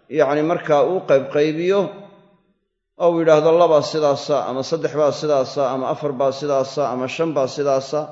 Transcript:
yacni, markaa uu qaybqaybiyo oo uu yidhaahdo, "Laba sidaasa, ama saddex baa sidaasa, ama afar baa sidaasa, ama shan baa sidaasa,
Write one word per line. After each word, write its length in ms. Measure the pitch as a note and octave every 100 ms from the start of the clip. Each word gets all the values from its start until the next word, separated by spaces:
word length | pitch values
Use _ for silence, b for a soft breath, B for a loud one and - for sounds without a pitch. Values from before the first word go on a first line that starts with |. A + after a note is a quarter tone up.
| -
yacni, 320 | C#3+ C3+ D3
markaa 400 | D#3 E3+ - D3
uu 160 | D#3+ F3+ E3+
qaybqaybiyo 720 | C#3 C3 D3 D#3 D#3 F3+ G3 E3 - - - _ _ _ _ _ _ _ -
oo 100 | F3
uu 100 | E3
yidhaahdo, 300 | D#3+ D3+ E3 E3
"Laba 200 | E3+ D3+
sidaasa, 540 | - D#3+ D3 C3+ - C#3 G2+
ama 160 | C3
saddex 300 | C3 E3 D3
baa 180 | C#3 D3
sidaasa, 500 | C#3+ D3+ C#3 B2 C#3+ C3
ama 140 | C3 B2+
afar 220 | - D3
baa 200 | B2+ C3+
sidaasa, 500 | C3 D3 C3+ B2+ D3+ C#3
ama 140 | B2+ B2+
shan 220 | - E3
baa 140 | C#3+ B2+
sidaasa, 520 | D3 C#3+ C3+ - D3+ D3+